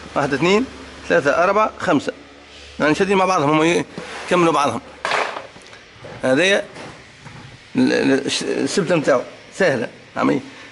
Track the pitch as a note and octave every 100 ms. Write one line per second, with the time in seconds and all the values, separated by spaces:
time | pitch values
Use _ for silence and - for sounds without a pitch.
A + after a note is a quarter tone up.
0 | - - C#3+ C3+ E3+ G#3 C4 - - -
1 | - E3+ C#3 C#3 F3+ G3+ G#3+ - F3+ D3
2 | - - - - - - - - C#3+ D3+
3 | F#3+ G3 F#3 F#3 C#3+ D#3 D#3+ F3 D3 -
4 | - - - F3+ E3 D3+ C#3+ A2+ - -
5 | - - - - - - - - - -
6 | - - C3 C3 F#3 G3+ - - - -
7 | - - - - - - - - B2+ A#2+
8 | C3+ C3+ - - - - C3+ - E3 F3
9 | C#3+ C3 - - - - F#3 C3 - -
10 | - A2+ B2+ C#3+ - - -